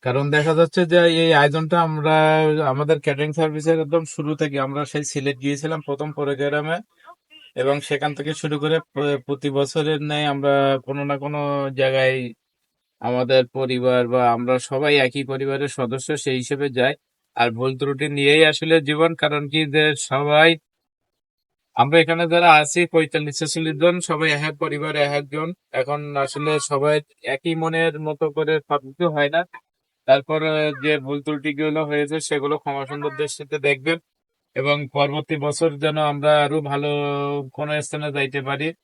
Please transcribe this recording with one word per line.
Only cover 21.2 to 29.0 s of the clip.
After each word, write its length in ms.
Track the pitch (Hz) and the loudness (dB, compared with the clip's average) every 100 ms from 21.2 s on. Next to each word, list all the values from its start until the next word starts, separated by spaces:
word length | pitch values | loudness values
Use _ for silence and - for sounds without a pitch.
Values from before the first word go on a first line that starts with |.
| _ _ _ _ _ - | _ _ _ _ _ 0
আমরা 220 | 127 165 | 4 4
এখানে 240 | 160 165 170 | 4 0 2
যারা 220 | 170 175 | 4 8
আছি 260 | 151 151 180 170 | 6 4 0 2
পঁয়তাল্লিশ 480 | 165 151 156 151 139 | 2 2 -2 -4 -6
ছেচল্লিশ 400 | 156 165 160 147 | -4 -4 -4 2
জন, 180 | 170 175 | 2 2
সবাই 280 | 170 156 156 | -2 0 0
এক 120 | 147 | 0
এক 120 | 156 147 | -4 -4
পরিবার, 360 | 160 143 156 151 | -6 -4 -4 0
এক 160 | 143 | 0
একজন। 340 | 143 143 147 160 180 _ | 0 -4 -6 -6 -8 _
এখন 280 | 143 131 147 147 143 | -6 -2 -4 -4 -4
আসলে 340 | 139 143 147 151 | -4 -4 -2 -2
সবাই 340 | - 143 147 151 147 _ - | -2 -2 2 0 -2 _ -8
একই 260 | 135 170 160 | -6 -4 -4
মনের 380 | 160 160 165 151 | -2 0 0 -2
মতো 260 | 156 147 156 | -8 -4 -4
করে 220 | 143 156 156 | -2 -2 -2
সবকিছু 440 | - 147 135 139 | -2 -4 -4 -4